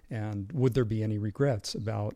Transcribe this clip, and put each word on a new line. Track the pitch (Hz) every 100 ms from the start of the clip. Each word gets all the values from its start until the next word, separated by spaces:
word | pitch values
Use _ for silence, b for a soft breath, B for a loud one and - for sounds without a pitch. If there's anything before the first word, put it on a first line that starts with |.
| b
And | 110 107 101 98
would | 123 127
there | 131
be | 110 110
any | 110 107
regrets | 107 - 139 107 -
about | 214 110 107 107